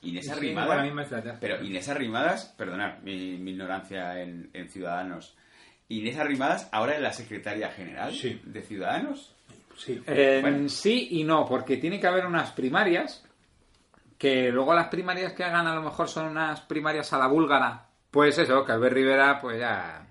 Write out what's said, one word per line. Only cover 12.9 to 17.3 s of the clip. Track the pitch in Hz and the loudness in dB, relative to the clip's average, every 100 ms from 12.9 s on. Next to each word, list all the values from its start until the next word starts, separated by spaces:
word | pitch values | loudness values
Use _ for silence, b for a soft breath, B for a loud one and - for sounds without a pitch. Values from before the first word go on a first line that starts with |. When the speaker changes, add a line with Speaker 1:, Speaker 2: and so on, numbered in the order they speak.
| 170 302 - _ _ _ _ _ _ _ _ _ _ | 2 0 -8 _ _ _ _ _ _ _ _ _ _
Speaker 3:
que | 139 131 127 | 2 4 4
luego | 123 135 | 2 6
las | 170 170 | 4 4
primarias | 165 180 180 185 | -2 -2 -2 -4
que | - 180 | -4 0
hagan | 170 165 | 2 2
a | 160 | 0
lo | |
mejor | 156 - 165 | -4 -4 -4
son | - 160 | -2 -4
unas | 156 156 151 | -2 -4 -4
primarias | - 156 151 156 147 | -6 -2 0 -2 0
a | 139 | 2
la | |
búlgara. | 131 | 4